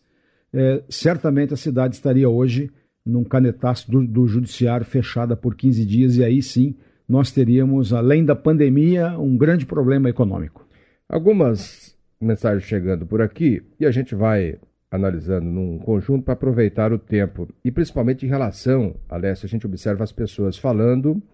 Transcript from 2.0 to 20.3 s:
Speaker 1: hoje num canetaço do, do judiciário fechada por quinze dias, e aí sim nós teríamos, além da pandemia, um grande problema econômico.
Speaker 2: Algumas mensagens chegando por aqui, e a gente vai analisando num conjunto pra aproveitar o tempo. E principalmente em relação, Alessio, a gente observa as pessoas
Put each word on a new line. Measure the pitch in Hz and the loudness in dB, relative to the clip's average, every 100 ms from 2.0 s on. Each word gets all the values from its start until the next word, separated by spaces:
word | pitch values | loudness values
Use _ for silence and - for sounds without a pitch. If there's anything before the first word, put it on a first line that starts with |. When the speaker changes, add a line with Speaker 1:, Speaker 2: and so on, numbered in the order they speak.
| 139 131 131 | 0 2 4
Speaker 1:
hoje | 117 127 120 143 - _ _ | 2 0 0 -4 -12 _ _
num | 117 120 | -4 -2
canetaço | 120 131 127 - 123 120 - | 0 2 2 0 -4 -4 -2
do, | 131 123 | 0 2
do | 110 120 | 2 2
judiciário | 113 120 - 120 120 113 | 0 -4 -2 -2 -2 -2
fechada | 131 113 120 120 113 | -4 -2 -4 -4 -4
por | 123 - | -4 0
quinze | 135 113 | 0 2
dias, | 104 110 127 120 | 2 2 4 4
e | |
aí | 117 135 | 2 0
sim | 131 127 139 - _ _ - | 0 0 0 -2 _ _ -2
nós | 127 135 | 0 2
teríamos, | 139 117 127 131 135 107 | 2 4 4 2 0 0
além | 120 123 151 151 | 2 4 4 4
da | 135 | 2
pandemia, | 156 160 143 139 160 180 170 165 | 2 4 4 4 4 2 0 -2
um | 143 123 | 0 2
grande | 151 175 127 | 4 2 0
problema | 156 127 139 127 | 0 2 2 2
econômico. | 120 104 92 78 - _ _ _ _ - | 2 0 -2 -8 -14 _ _ _ _ -8
Speaker 2:
Algumas | 160 180 208 135 101 - - - _ _ _ | 0 2 4 2 0 -6 -20 -20 _ _ _
mensagens | 113 107 117 101 | -2 0 0 -2
chegando | - 104 90 90 85 | -2 -4 -2 -4 -2
por | 110 | -2
aqui, | 110 - 160 104 - - | -2 0 0 0 -6 -2
e | 151 | 0
a | |
gente | 120 127 | 0 -2
vai | 101 110 107 85 - _ _ _ | -2 0 2 -2 -6 _ _ _
analisando | 95 95 85 78 92 85 | -4 -2 -2 -4 -4 -2
num | 90 92 82 | -4 -6 -6
conjunto | - 104 101 135 131 | -2 -2 0 -2 -2
pra | |
aproveitar | 127 131 120 104 - 110 | -2 -2 0 0 0 -2
o | 113 | -2
tempo. | - 104 95 - 87 - | -2 -2 -2 -4 -12 -8
E | 123 | -6
principalmente | 131 160 131 120 127 131 | -4 -4 -2 -2 -2 -4
em | |
relação, | 139 113 - 127 131 104 - - | -4 -4 -4 0 0 -2 -6 -10
Alessio, | 87 98 95 95 | -6 -4 -6 -6
a | |
gente | 113 104 | -8 -6
observa | 92 110 101 | -6 -4 -4
as | 107 | -6
pessoas | - 110 | -6 -8